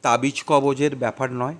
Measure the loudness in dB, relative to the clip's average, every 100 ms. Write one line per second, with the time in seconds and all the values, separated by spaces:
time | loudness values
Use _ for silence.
0 | 2 2 2 -4 2 2 4 0 -2 0
1 | -6 -4 -6 -4 -6